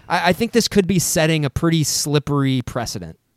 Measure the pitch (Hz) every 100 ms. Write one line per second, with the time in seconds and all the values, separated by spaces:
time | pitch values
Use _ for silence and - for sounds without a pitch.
0 | - 180 175 180 226 240 - 202 180 190
1 | - 175 160 160 147 - 170 165 147 -
2 | 151 147 143 143 135 131 - 131 120 104
3 | 82 - _